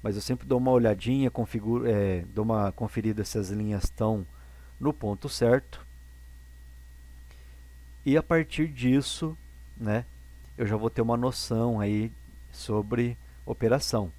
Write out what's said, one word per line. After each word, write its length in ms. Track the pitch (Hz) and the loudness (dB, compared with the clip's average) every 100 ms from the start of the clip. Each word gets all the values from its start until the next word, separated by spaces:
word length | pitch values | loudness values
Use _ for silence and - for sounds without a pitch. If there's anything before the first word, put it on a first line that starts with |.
Mas 140 | - | -2
eu 60 | 104 | -2
sempre 260 | - 127 131 | -2 -4 2
dou 120 | 127 | 2
uma 120 | 127 | 6
olhadinha, 580 | 127 117 98 117 135 131 | 6 6 4 2 2 2
configuro, 560 | 123 110 117 107 120 120 | 0 -4 -2 0 2 2
é, 360 | 104 98 90 87 | 4 2 0 -2
dou 120 | 107 | -2
uma 260 | 107 110 101 | 2 2 2
conferida 540 | - 113 - 110 107 | 0 -4 0 0 0
se 120 | 101 110 | -2 -2
as 120 | 95 | -2
linhas 340 | 104 107 101 | -2 -2 0
estão 420 | - - 110 107 90 - - - - - | -2 0 0 0 -4 -14 -20 -20 -20 -2
no 140 | 139 | -2
ponto 340 | 151 104 101 139 | 0 -4 -4 -6
certo. 580 | - 117 131 - - - - - - - - - - - - - - - - - - - - - - - - | 2 6 6 2 -16 -16 -20 -20 -20 -20 -20 -20 -20 -20 -20 -20 -20 -20 -18 -18 -20 -20 -20 -20 -20 -20 -6
E 100 | 131 | 2
a 80 | 147 | 4
partir 440 | - 165 156 - 160 | 4 2 2 -2 -2
disso, 680 | 131 123 135 139 - 160 156 - - - | 2 4 4 2 -4 -6 -6 -16 -18 -18
né, 300 | - 110 107 120 - - - - - | -6 0 0 -2 -16 -20 -20 -18 -4
eu 80 | |
já 100 | 107 | 0
vou 140 | 107 113 | 2 0
ter 120 | - | 0
uma 160 | 117 117 | 0 2
noção 600 | 127 120 - 113 120 110 | 0 -2 -2 0 2 2
aí 320 | 104 107 113 - - - - | 0 0 -2 -6 -18 -18 -18
sobre 680 | - - 107 104 120 120 120 - - | -14 -2 -2 0 0 0 -2 -14 -16
operação 680 | - 120 113 135 - 226 131 | -8 0 2 2 2 -2 -2